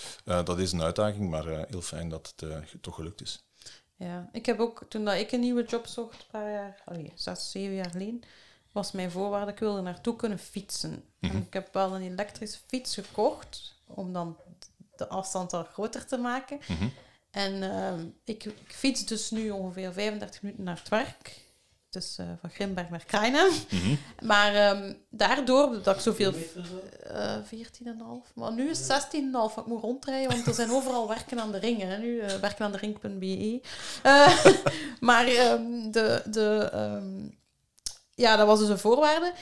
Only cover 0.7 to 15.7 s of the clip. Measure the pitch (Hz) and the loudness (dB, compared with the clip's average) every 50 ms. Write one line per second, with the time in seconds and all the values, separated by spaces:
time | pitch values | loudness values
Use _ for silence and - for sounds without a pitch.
0.7 | 87 85 80 82 87 - 107 107 104 101 104 90 80 78 78 80 80 78 - - | 0 0 0 0 0 0 0 0 0 -2 -4 -4 -4 -4 -4 -6 -6 -8 -8 -8
1.7 | - 90 82 - - 80 82 85 80 - - - - - 82 78 78 78 76 - | -10 -10 -10 -10 -8 -8 -8 -8 -8 -10 -12 -16 -16 -12 -12 -10 -10 -10 -12 -14
2.7 | - 87 - 90 82 - 80 80 - - - - - - _ _ _ _ - - | -18 -16 -16 -14 -12 -12 -12 -12 -12 -12 -12 -12 -12 -14 _ _ _ _ -20 -20
3.7 | - - _ _ _ - 185 175 175 180 180 - - 233 233 - 233 208 226 233 | -20 -20 _ _ _ -14 -12 -12 -10 -12 -14 -14 -14 -6 -4 -2 0 0 0 -2
4.7 | 233 - - - - 214 214 208 196 175 214 214 - 247 240 247 247 240 233 233 | -4 -6 -14 -10 -8 -4 -2 0 0 0 0 -2 -2 0 0 2 2 0 0 -2
5.7 | 233 233 233 - - - 233 220 - - - - - 220 214 208 208 208 202 202 | -4 -6 -6 -6 -10 -10 -10 -10 -12 -18 -18 -14 -12 -10 -8 -6 -6 -8 -8 -10
6.7 | 196 - _ - 175 170 151 - - - - 180 180 180 - - - 196 196 196 | -14 -18 _ -14 -12 -12 -12 -12 -12 -10 -10 -8 -8 -8 -10 -10 -8 -6 -6 -4
7.7 | 190 190 185 175 170 180 190 208 233 240 - - - - - - _ _ _ _ | -4 -4 -6 -6 -6 -6 -6 -6 -8 -10 -12 -16 -20 -20 -20 -20 _ _ _ _
8.7 | - 208 190 - - 190 180 180 170 180 196 202 202 202 208 208 202 - 226 214 | -6 -6 -6 -4 -6 -6 -6 -4 -4 -4 -2 -2 -2 -2 -4 -4 -6 -4 -4 -2
9.7 | 208 196 185 180 180 175 - 240 233 233 - 226 208 180 - - - 202 202 - | -2 -2 -4 -6 -8 -6 -4 -6 -4 -2 -4 -4 -4 -6 -10 -12 -12 -12 -10 -8
10.7 | - - - 160 156 - - _ _ _ - 180 190 101 185 - - 190 185 - | -8 -8 -6 -8 -8 -10 -14 _ _ _ -4 -2 -2 -2 -4 -4 -6 -10 -8 -4
11.7 | - 190 190 190 190 190 185 180 180 185 208 208 - - 220 214 - - - - | -2 -2 0 0 -2 -4 -8 -8 -6 -8 -8 -8 -10 -12 -12 -12 -12 -14 -10 -8
12.7 | - 254 247 - - - 196 - - - 214 277 - - - - - - - - | -8 -6 -6 -6 -6 -8 -8 -6 -2 0 2 2 0 -2 -8 -16 -16 -16 -16 -16
13.7 | - _ _ - - - 190 180 180 180 170 170 165 - - - - - - - | -18 _ _ -16 -12 -10 -8 -6 -6 -6 -6 -6 -8 -12 -18 -20 -20 -20 -20 -20
14.7 | _ - - _ _ - 180 - - 190 190 - - 190 180 170 - 175 165 - | _ -20 -20 _ _ -10 -8 -6 -6 -6 -6 -4 -4 -6 -4 -4 -4 -6 -6 -8